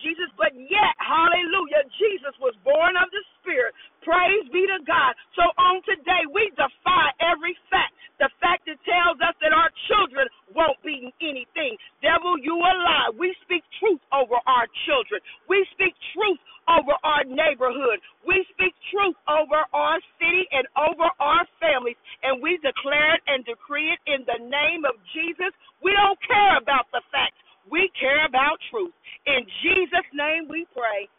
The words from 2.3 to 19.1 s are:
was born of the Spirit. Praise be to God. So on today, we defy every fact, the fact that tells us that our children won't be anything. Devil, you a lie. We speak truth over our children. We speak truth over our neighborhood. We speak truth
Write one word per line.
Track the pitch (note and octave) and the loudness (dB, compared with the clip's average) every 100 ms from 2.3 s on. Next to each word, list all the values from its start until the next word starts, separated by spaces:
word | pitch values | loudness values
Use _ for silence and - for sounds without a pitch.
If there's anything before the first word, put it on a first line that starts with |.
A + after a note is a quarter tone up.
| - | -4
was | C4 G#3+ A3 | -4 -2 0
born | D4+ F4 F4+ | 2 2 2
of | F4+ | -2
the | G4 F#4+ _ | -4 -14 _
Spirit. | F#4 C#4+ A3+ - - _ | -4 -2 -2 -4 -20 _
Praise | D#4+ F4 F4+ G4+ C4 | 0 2 4 0 0
be | E4+ G4 | 0 0
to | F#4+ | -2
God. | C#4 E4 C4+ - - - | -2 0 0 -2 -10 0
So | F4 - | 0 4
on | F4+ F#4 G#4 | 2 2 -2
today, | F#4 D#4+ F4+ D#4 | -4 0 -2 0
we | F4 G#4 D4 | -2 -2 -2
defy | C4+ _ F4+ F4+ D4+ - | -4 _ 0 2 2 0
every | E4 E4 E4+ E4+ - | -2 -2 -4 -10 -4
fact, | F#4+ - _ - - | -2 -2 _ -18 -4
the | C#4 - | -4 0
fact | F4 F4+ - | -2 -2 -4
that | D4+ | -12
tells | - F4 F4 C#4+ | -2 2 2 0
us | E4+ - | -2 0
that | D#4 D#4+ | 2 2
our | E4 - - | 2 -2 0
children | G#4 F4+ C4+ C4+ _ _ | 2 2 0 -4 _ _
won't | A#3 D#4+ C4 | 0 0 0
be | D#4 C#4 B3 - | -6 -10 -12 -10
anything. | D#4+ C4 A#3+ E4 C#4 G#3+ - - | -8 -8 -10 -6 -6 -6 -18 -4
Devil, | D4 E4 F4 E4 | 0 0 0 -2
you | C4+ E4+ | -2 0
a | F4 F#4 | 2 2
lie. | F4 D4+ A#3 A3 | 2 0 -2 -2
We | F4+ F#4 - | -4 -6 -6
speak | F4 _ - | -6 _ -4
truth | G#4+ D#4 - | 0 0 0
over | C#4 A#3 A#3+ | 0 0 0
our | - B3+ A#3 - | 2 0 0 -6
children. | - C4+ G#3 G#3 - - - | -2 -2 -2 -8 -10 -18 -2
We | G4 F#4 | 0 0
speak | - F#4+ - - | 0 -2 -2 -14
truth | E4 G#4 D#4+ _ - - | -4 -2 -2 _ -8 2
over | E4 C4+ - D4+ | 2 2 -2 0
our | D4 | 0
neighborhood. | C#4 C4 D#4 B3+ B3+ B3+ B3+ G#3 - _ - | -2 0 0 0 -2 0 -2 -2 -8 _ -2
We | F#4+ F#4 | -2 -2
speak | - F#4 - - | -2 -2 -2 -8
truth | G4+ G4+ | -2 -2